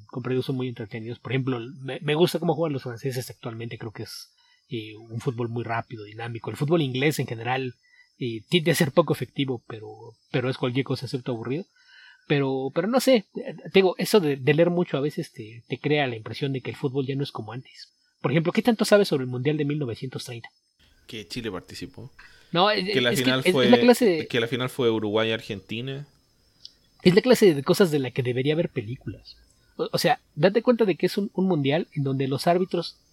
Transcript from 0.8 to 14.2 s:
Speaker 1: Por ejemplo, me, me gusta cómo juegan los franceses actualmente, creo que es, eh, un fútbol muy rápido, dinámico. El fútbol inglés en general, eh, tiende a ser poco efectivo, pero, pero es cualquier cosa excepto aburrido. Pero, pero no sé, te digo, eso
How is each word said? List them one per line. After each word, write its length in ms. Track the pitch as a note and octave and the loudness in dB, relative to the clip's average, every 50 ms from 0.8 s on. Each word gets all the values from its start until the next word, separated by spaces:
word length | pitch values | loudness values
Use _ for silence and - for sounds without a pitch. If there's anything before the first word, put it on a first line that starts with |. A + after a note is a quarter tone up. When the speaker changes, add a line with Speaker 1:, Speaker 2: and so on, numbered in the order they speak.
| A#2 G#2 - A#2 A2 A#2 A#2+ - | -10 -10 -10 -10 -10 -10 -12 -10
Speaker 1:
Por 140 | - G#2+ A#2 | -8 -4 -2
ejemplo, 260 | C3+ B2+ C3 B2+ A#2+ A2+ B2 D3 C#3 | -2 0 -2 -2 -4 -6 -10 -12 -14
me, 180 | C3 C3 C3 - - | -12 -10 -10 -6 -2
me 120 | D3 D3+ | 0 2
gusta 240 | D3+ F3+ E3+ - E3+ | 4 4 4 2 0
cómo 160 | E3 E3+ D3+ | 0 0 0
juegan 200 | C3+ E3 D#3+ C#3+ | 0 0 -2 -2
los 80 | C3 - | -4 -6
franceses 480 | C3 A#2+ A2 - C#3 B2 B2+ A#2+ - | -8 -10 -8 -6 -6 -6 -6 -8 -10
actualmente, 480 | A#2 _ - B2 A2+ A2+ A2+ A#2 A#2 A2 | -10 _ -12 -12 -10 -10 -10 -12 -12 -10
creo 140 | - A2+ G#2 | -12 -12 -10
que 120 | - A2 | -12 -12
es, 280 | - - - - _ _ _ _ _ _ _ _ - | -12 -14 -16 -20 _ _ _ _ _ _ _ _ -10
eh, 260 | - A2+ G#2+ A2 G#2+ | -10 -10 -8 -10 -14
un 260 | G#2+ A2+ A#2 A2+ A#2 | -18 -14 -12 -10 -6
fútbol 280 | - C#3+ A#2+ A2+ A#2+ A#2 | -4 -4 -4 -4 -4 -4
muy 160 | A#2 A#2+ A2+ | -4 -6 -6
rápido, 400 | A2+ A2+ A2+ - - B2+ A2 G#2 | -4 -4 -6 -6 -8 -12 -16 -16
dinámico. 460 | G#2 G#2+ A2 A#2 A#2 A#2 A2+ - D3 | -14 -12 -12 -10 -10 -10 -10 -10 -10
El 60 | - | -6
fútbol 260 | - D3 C#3+ E3+ F3 D3+ | -4 -2 0 2 0 0
inglés 360 | C3 B2 B2+ C3+ D#3 C#3+ - | 0 -2 0 0 0 0 -2
en 80 | C3+ | -4
general, 480 | - A#2+ A2 A2+ B2 B2+ C3+ C3 B2+ A#2+ _ _ _ _ _ _ _ _ - | -6 -8 -8 -6 -4 -4 -4 -4 -6 -10 _ _ _ _ _ _ _ _ -10
eh, 220 | C#3 A#2+ A2+ A2 G#2+ - | -8 -8 -8 -8 -4 0
tiende 220 | - F3+ D3+ E3+ | 0 2 4 2
a 60 | D3+ | 2
ser 160 | - E3+ C3+ - | 2 2 2 4
poco 200 | - E3 C#3+ D#3+ | 2 2 2 2
efectivo, 520 | - B2+ - - - C#3 C3 B2+ A#2 _ | -4 -4 -8 -4 -4 -2 -2 -4 -6 _
pero, 220 | - - G#2+ G#2+ G#2+ G#2+ - - - - _ _ _ | -12 -16 -14 -14 -16 -16 -18 -20 -20 -20 _ _ _
pero 180 | - C#3+ A#2+ B2+ | -4 -2 -2 -2
es 80 | C3 | -2
cualquier 280 | - - B2+ A#2+ C#3 B2+ | -2 -2 -2 0 -2 -2
cosa 220 | - C3 - - | -2 -4 -6 -6
excepto 260 | A#2 - C3 B2+ - B2 | -6 -6 -6 -4 -4 -6
aburrido. 320 | A2 A2+ A#2 B2+ D#3+ G3+ _ _ _ _ _ - - - - - _ _ - | -6 -4 -4 -4 -6 -6 _ _ _ _ _ -20 -20 -20 -20 -20 _ _ 0
Pero, 420 | D#3 C#3+ C#3 C3+ C3+ C3 C3 C3+ - | 0 2 2 0 0 -2 -2 -4 -2
pero 140 | E3+ E3+ | -2 -2
no 140 | G3+ B3 C4 | 0 0 2
sé, 260 | - C4+ C4 A3+ - _ - | 4 4 4 4 2 _ -10
te 220 | - - - D#3 E3 - E3+ - | -12 -10 -10 -12 -14 -6 0 4
digo, 220 | F#3+ G3 F3+ - - | 4 4 4 2 0
eso 220 | F#3+ - - A3 | 0 2 4 4